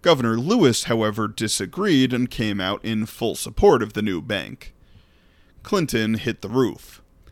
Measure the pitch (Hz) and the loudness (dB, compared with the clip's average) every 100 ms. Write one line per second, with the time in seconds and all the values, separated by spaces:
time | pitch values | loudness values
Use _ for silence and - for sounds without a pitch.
0 | 175 151 117 113 139 240 143 113 - 117 | 4 4 2 0 0 4 4 4 -2 0
1 | 107 107 107 - 107 - 98 - 208 139 | 0 -2 -6 -4 -4 -4 -6 -4 2 4
2 | 131 123 123 - 110 98 92 101 107 110 | 2 0 -4 -4 -4 -2 -4 -4 -4 -4
3 | 107 - 117 80 - - 202 135 107 107 | -6 -4 -6 -4 -8 4 6 6 0 -4
4 | 107 87 - 101 55 - - _ _ - | -4 -4 -4 -6 -6 -14 -20 _ _ -20
5 | _ _ _ _ _ - - 214 156 117 | _ _ _ _ _ -20 -4 -2 -2 -2
6 | 110 110 117 - 98 123 113 - - - | -2 -2 -4 -8 -4 0 0 -4 -20 -20
7 | _ _ - | _ _ -20